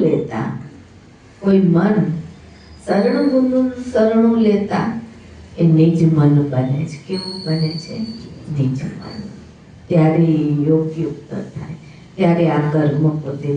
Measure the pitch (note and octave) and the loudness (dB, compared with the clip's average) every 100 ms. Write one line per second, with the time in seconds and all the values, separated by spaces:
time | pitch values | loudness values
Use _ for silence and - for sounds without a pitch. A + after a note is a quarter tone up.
0 | D#3+ - - - C3+ - - - - - | 0 0 -2 -6 -6 -8 -12 -20 -20 -20
1 | - - - - G3 F#3+ E3+ E3 G3+ G#3+ | -20 -20 -20 -4 2 4 4 4 2 2
2 | - - - - - - - - - G3+ | 0 -2 -8 -18 -20 -20 -20 -12 -2 0
3 | A#3+ C4+ C#4+ C4 B3+ B3+ B3+ - - A3 | 2 2 2 2 2 2 0 -4 -4 2
4 | A3 A3+ A3+ A3+ G#3+ G3 - - A3+ A3+ | 2 4 2 4 2 2 0 -4 -4 -6
5 | - - - - - - E3 D#3 E3+ E3 | -12 -20 -20 -20 -12 0 4 6 4 4
6 | D#3+ D3+ D3 C#3+ - B2+ C3 D3 E3 - | 2 4 4 4 2 0 -2 -2 -6 -10
7 | - F#3 - - D#3+ D#3+ D#3+ E3 - A3+ | -8 -8 -8 -10 -4 -2 -2 -6 -10 -10
8 | A3 - - - - C#3+ B2+ B2+ G3+ - | -8 -10 -16 -16 -8 -4 -2 -2 -8 -12
9 | G#2+ G#2+ - - - - - - - E3+ | -14 -14 -14 -16 -20 -20 -20 -14 -2 2
10 | D#3+ E3 E3 D3+ D3 D3 D3+ D#3+ D#3+ E3 | 4 4 2 2 0 0 2 2 0 -4
11 | D#3 - - - - - - - - - | -6 -8 -12 -12 -12 -12 -14 -16 -18 -20
12 | - - E3+ E3+ D#3+ D3+ D3 D3+ C#3+ C#3 | -12 0 2 4 2 0 0 0 0 0
13 | D#3 - C3+ C#3+ C#3+ | 0 -2 -6 -8 -4